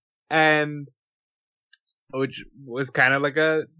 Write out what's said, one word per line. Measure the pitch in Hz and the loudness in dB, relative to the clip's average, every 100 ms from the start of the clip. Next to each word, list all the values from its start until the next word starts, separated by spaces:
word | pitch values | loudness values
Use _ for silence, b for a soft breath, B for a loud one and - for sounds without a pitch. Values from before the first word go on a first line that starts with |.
| _ _ - | _ _ -2
And, | 156 156 151 151 147 139 _ _ _ _ _ _ _ _ - _ _ _ | 2 4 4 0 -6 -12 _ _ _ _ _ _ _ _ -20 _ _ _
which | 131 135 - - - | -4 -4 -6 -18 -20
was | 135 120 135 | -10 -6 -4
kinda | - 127 139 | 0 2 2
like | 143 139 | 0 0
a | 156 156 - | 2 0 -4